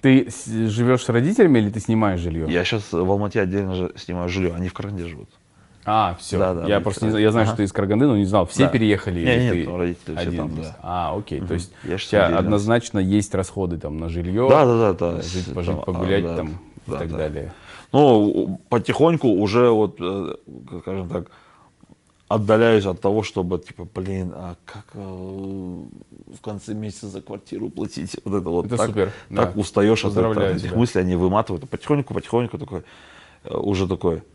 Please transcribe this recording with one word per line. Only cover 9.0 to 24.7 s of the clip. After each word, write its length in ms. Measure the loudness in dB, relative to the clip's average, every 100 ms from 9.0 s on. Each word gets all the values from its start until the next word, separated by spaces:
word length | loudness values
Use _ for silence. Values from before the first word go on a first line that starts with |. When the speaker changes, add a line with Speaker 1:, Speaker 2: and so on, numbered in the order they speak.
| 0 -2
Speaker 2:
Не, 60 | 2 2
Speaker 1:
или 40 |
Speaker 2:
нет, 100 | 2
Speaker 1:
ты 120 | 0 -2
Speaker 2:
ну, 60 | -2
родители 360 | -4 -4 -8 -6
все 120 | -4
Speaker 1:
один 80 | -4
Speaker 2:
там, 120 | -6
Speaker 1:
здесь? 120 | -6 -10
Speaker 2:
да. 100 | -12
Speaker 1:
А, 320 | -8 -6 -4 -6
окей, 200 | -6 -8
то 40 |
Speaker 2:
Мгм. 100 | -4
Speaker 1:
есть 180 | -6 -6 -14
Speaker 2:
Я 120 | -8
Speaker 1:
у 40 | -8
Speaker 2:
щас 100 | 0
Speaker 1:
тебя 120 | 4
Speaker 2:
отдельно. 140 | 4 2
Speaker 1:
однозначно 580 | 2 0 2 0 0 -2
есть 340 | 2 2 0
расходы 440 | -4 -4 -4 -6 -6
там 180 | -8 -8
на 100 | -6
жилье, 400 | -6 -4 0 6
Speaker 2:
Да, 160 | 6 6
да, 260 | 4 2
да, 0 |
да. 300 | 2 -2 -4
Speaker 1:
жить, 220 | -6 -6
Speaker 2:
С-, 100 | -6
Speaker 1:
пожить, 120 | -4 -4 -4
Speaker 2:
там, 40 |
а, 40 |
Speaker 1:
погулять 400 | -4 -4 0 0
Speaker 2:
да, 120 | 0 -4
Speaker 1:
там 120 | -6 -10 -16 -20 -10
и 40 |
Speaker 2:
да, 80 | -8
Speaker 1:
так 120 | -6
Speaker 2:
да. 60 | -4
Speaker 1:
далее. 340 | -6 -6 -10 -14 -20 -20 0
Speaker 2:
Ну, 80 | 6 8 8
у-, 320 | 6 2 -2 -4 _
потихоньку 600 | -2 0 2 4 4 2
уже 400 | 2 2 4 4
вот, 260 | 4 2 -2
э, 340 | -6 -4 -6 -10 -14 -20 -16 -14
скажем 260 | -10 -8 -6
так, 220 | -6 -8 -18 _ _ _ _ _ -20 _ _ _
отдаляюсь 580 | -2 4 4 6 4 2
от 140 | -2
того, 200 | 0 0
чтобы, 360 | -2 -4 -4 -4
типа, 280 | -8 -18 -12
блин, 380 | -10 -6 -6 -6
а 200 | -10 -14 -16
как, 200 | -18